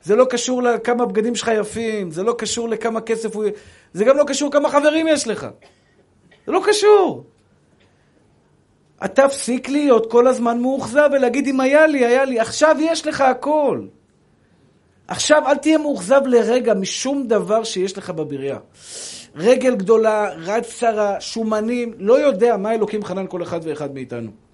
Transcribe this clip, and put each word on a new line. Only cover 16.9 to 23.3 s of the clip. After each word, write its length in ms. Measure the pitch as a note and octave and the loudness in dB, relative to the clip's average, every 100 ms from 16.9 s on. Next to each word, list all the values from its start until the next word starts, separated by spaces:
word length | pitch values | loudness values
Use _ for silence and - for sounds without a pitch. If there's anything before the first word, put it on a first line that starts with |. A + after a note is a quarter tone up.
| - C4 C#4 B3+ | -6 -4 -4 -2
דבר 360 | G#3+ F3+ A3 | -2 0 -2
שיש 340 | A3+ F#3+ F#3+ G3 | -2 -4 -6 -6
לך 120 | F#3 | -10
בבריאה. 480 | E3 D3 C#3 C#3 B2+ - _ - - - - - - | -8 -8 -8 -8 -10 -14 _ -20 -16 -16 -16 -18 -2
רגל 400 | F#3+ B3 B3+ A3 | 2 4 2 0
גדולה, 540 | F#3 A3 A3 G#3+ G#3 E3 | 2 2 4 0 -2 -6
רד 260 | E3 A3 | -4 -4
צרה, 580 | - - A#3 G#3+ G#3 G3 | -6 -2 -2 0 -2 -2
שומנים, 720 | - A3+ A3 G#3+ A3 B3 A#3 - | -6 -6 -2 -2 -2 -4 -6 -6
לא 160 | G3 C4 | 2 4
יודע 380 | D4 F#3+ A#3 G#3+ | 4 2 2 2
מה 160 | G3+ | -2
אלוקים 300 | A3+ G#3 G#3+ | -2 -2 -4
חנן 220 | G#3 F#3 | -6 -8
כל 140 | F#3 | -8